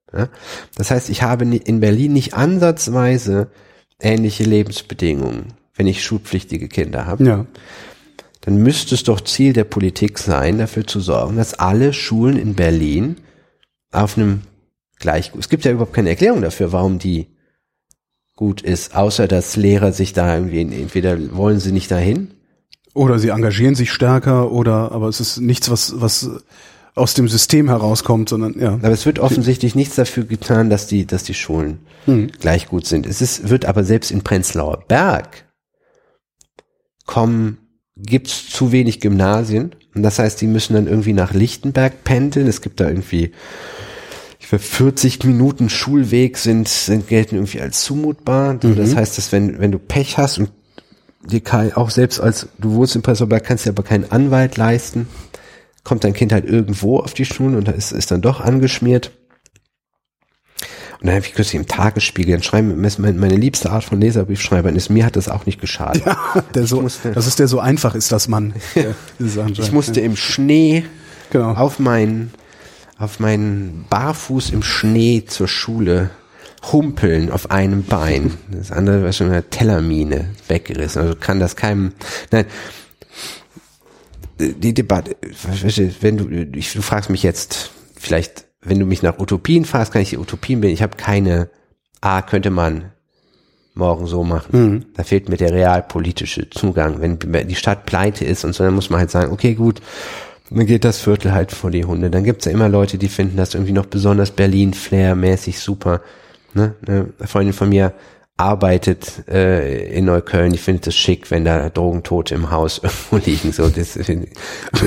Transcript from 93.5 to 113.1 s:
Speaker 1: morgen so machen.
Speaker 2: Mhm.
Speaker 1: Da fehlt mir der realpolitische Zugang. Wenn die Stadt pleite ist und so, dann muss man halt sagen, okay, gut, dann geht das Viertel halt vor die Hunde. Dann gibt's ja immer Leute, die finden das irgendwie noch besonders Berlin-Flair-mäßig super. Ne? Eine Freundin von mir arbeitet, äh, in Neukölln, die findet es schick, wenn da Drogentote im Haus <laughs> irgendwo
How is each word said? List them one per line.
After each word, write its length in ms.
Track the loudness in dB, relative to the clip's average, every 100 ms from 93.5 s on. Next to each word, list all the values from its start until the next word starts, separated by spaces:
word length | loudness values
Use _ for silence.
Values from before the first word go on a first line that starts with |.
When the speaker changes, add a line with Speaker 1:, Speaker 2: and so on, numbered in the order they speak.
| _ _
Speaker 1:
morgen 320 | -4 -2 -2 -2
so 160 | -4
machen. 360 | -2 -4 0 2 2
Speaker 2:
Mhm. 140 | 0 -6 -10
Speaker 1:
Da 80 |
fehlt 260 | -2 -2 0
mir 80 | 0
der 160 | 2
realpolitische 960 | 4 4 2 0 -4 -4 -4 -6 -6 -10
Zugang. 500 | -4 -2 0 0 0
Wenn 460 | -2 -4 -2 -2 -2
die 80 | -4
Stadt 300 | -2 -4 -2
pleite 400 | -2 0 -2 -2
ist 180 | -2 -4
und 80 |
so, 100 | 0
dann 120 | 2 2
muss 140 | 0
man 100 | 0
halt 120 | 0
sagen, 200 | 0 -2
okay, 220 | 0 0 2
gut, 260 | 0 0 -6 -16 -14 -14 -18 -20 -6
dann 160 | 0 2
geht 180 | 4 2
das 140 | 0
Viertel 320 | 0 0 2
halt 180 | 0 0
vor 200 | -4 -4
die 140 | -2 -2
Hunde. 240 | 0 0
Dann 140 | 2
gibt's 220 | 2 0 0
ja 60 |
immer 180 | 2 4
Leute, 280 | 4 2 0
die 120 | -2
finden 280 | -2 -2 0
das 160 | -2 -2
irgendwie 180 | 0
noch 120 | 0 -2
besonders 440 | 0 2 4 2
Berlin-Flair-mäßig 1300 | 2 2 4 2 0 0 2 4 4 2 2 -2 -8
super. 420 | -6 -4 -2 -2 -4 -20 -20 _ _
Ne? 220 | 0 0 -2 -2
Eine 260 | -2 -2 -6 -4
Freundin 280 | 0 0
von 160 | 2 2
mir 240 | 4 2 0 -14 -20 _ -4
arbeitet, 880 | -2 2 2 2 2 -2 -4 -16 -4
äh, 600 | 2 2 2 0 -4 -4 0
in 80 | 2
Neukölln, 460 | 2 2 2 2
die 60 | 2
findet 280 | 0 -2 0
es 80 | 0
schick, 360 | 2 0 0
wenn 120 | 0
da 260 | 2 0 0
Drogentote 680 | -2 0 -2 -2 -4 -2 -4
im 160 | -2
Haus 260 | 0 0 -2
<laughs> 60 |
irgendwo 340 | -6 -6 -2